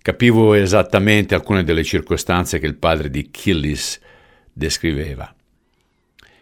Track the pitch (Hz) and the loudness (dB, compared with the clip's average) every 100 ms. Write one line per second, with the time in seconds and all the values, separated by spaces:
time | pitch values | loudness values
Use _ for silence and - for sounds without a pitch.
0 | - - 120 113 110 104 95 101 - 101 | -6 2 4 6 4 4 4 2 2 2
1 | 101 104 90 90 - 98 82 80 78 87 | 2 2 2 -2 0 0 0 0 0 -4
2 | - 82 - 87 85 85 76 73 85 80 | -2 -4 0 -2 -2 -4 -4 -2 -2 0
3 | 73 69 - - 104 82 73 71 - - | -2 -6 -8 -6 -2 -2 -2 -4 -8 -12
4 | - - _ _ _ - 80 - 82 71 | -16 -20 _ _ _ -8 -6 -4 -4 -4
5 | 73 65 - _ _ _ _ _ _ _ | -6 -10 -14 _ _ _ _ _ _ _
6 | _ _ _ _ | _ _ _ _